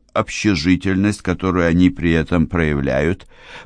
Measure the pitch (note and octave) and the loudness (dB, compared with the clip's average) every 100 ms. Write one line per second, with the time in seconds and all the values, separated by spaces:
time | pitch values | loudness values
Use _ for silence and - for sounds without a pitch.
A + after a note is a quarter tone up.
0 | _ - G#2 - G#2+ F2 E2+ F2 G2 F#2+ | _ -6 -4 -2 0 0 2 2 0 0
1 | G#2 G2+ - E2 F#2 F2+ E2+ F2 F2+ F2+ | 0 -2 -4 -4 -2 0 2 4 2 2
2 | E2+ E2 D#2 F2 D#2 F2 D#2 C#2+ C2+ C2 | 0 0 0 0 0 -2 -2 -2 -2 0
3 | D#2 G2 - - - - | -2 -4 -10 -20 -20 -20